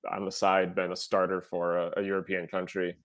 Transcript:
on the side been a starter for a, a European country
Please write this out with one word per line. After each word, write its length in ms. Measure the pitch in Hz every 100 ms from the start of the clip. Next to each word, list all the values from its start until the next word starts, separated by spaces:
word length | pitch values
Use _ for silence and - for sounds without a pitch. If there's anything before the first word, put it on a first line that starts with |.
| -
on 140 | - 98
the 40 |
side 440 | - 98 95 92
been 180 | 92 90
a 40 | 90
starter 440 | - 98 92 92
for 380 | - 90 87 87
a, 140 | 87 -
a 60 |
European 440 | 98 98 90 92 85
country 520 | 95 92 98 90 -